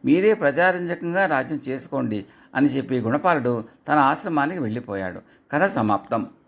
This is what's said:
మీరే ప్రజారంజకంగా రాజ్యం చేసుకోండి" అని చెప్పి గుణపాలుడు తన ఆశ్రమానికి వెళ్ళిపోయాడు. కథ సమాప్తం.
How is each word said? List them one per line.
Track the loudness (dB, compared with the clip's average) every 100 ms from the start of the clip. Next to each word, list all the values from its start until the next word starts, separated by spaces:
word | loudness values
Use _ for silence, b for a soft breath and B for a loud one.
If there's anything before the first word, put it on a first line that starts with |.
మీరే | 4 4 4
ప్రజారంజకంగా | 4 2 4 2 2 -4 -4 -2 0 2
రాజ్యం | 0 -2 -6 -6
చేసుకోండి" | -8 -6 -4 -2 -4 -8 b b
అని | 0 2
చెప్పి | 0 -2 -2
గుణపాలుడు | 0 0 2 2 0 -2 -6 B 0
తన |
ఆశ్రమానికి | 2 4 2 -2 -2 -2 -2
వెళ్ళిపోయాడు. | -4 -6 -6 -6 -6 -8 b b _
కథ | 0 0
సమాప్తం. | 2 0 0 0 -4 -4 _